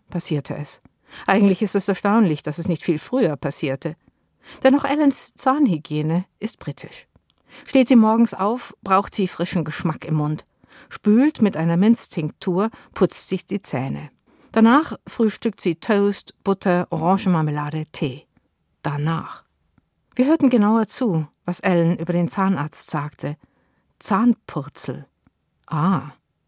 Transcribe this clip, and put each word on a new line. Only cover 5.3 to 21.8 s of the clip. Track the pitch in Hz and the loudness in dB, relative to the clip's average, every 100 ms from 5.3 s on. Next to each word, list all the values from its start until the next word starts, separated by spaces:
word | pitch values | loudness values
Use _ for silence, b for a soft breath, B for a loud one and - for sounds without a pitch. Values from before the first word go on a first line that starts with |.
Zahnhygiene | - - 285 269 160 - 151 156 170 185 _ | -2 0 2 2 2 -2 -4 0 -2 -2 _
ist | 226 - | -12 -10
britisch. | - 143 - - - _ _ _ B B B | -12 -12 -14 -18 -20 _ _ _ B B B
Steht | 262 254 | 2 6
sie | 247 | 6
morgens | 220 226 233 | 6 4 2
auf, | - 196 247 - - | 0 -4 -4 -8 -14
braucht | - 190 202 | 0 0 2
sie | - 185 | -2 -4
frischen | - 175 180 | -2 -4 -2
Geschmack | 156 - 165 147 | -4 -4 -6 -6
im | - | -4
Mund, | 156 147 151 - _ b b b | -2 -2 -4 -10 _ b b b
spült | - 208 220 294 - | -4 2 4 4 2
mit | 214 151 | 0 2
einer | 165 170 | 0 2
Minztinktur, | 208 233 - - 156 - - 175 220 B B | 4 2 0 -6 -6 -6 -4 -2 -2 B B
putzt | - 185 - - | -2 -2 0 -4
sich | 190 - | -6 -6
die | 196 | -8
Zähne. | - 135 135 143 147 _ _ b b | -4 -6 -6 -8 -12 _ _ b b
Danach | - 220 269 320 - - | 4 6 6 2 -8 -16
frühstückt | - 220 - 233 - | -2 -2 0 -6 -4
sie | 190 160 | -4 -4
Toast, | - 202 202 202 - - | 0 2 2 0 -8 -8
Butter, | - 190 196 175 - | -4 -2 2 0 0
Orangenmarmelade, | 160 165 196 196 175 156 147 147 156 156 | -2 2 2 2 2 0 -2 -6 -6 -8
Tee. | - 147 127 _ _ _ _ _ _ | -6 -6 -6 _ _ _ _ _ _
Danach. | 143 143 151 160 - - _ _ _ _ _ _ _ | -8 -4 -4 -4 -8 -16 _ _ _ _ _ _ _
Wir | - 254 | 0 2
hörten | 320 269 | 4 4
genauer | 240 208 226 214 | 4 4 2 0
zu, | - 247 165 147 _ | -2 0 0 -2 _
was | - 180 | -8 -4
Ellen | 190 175 | 0 2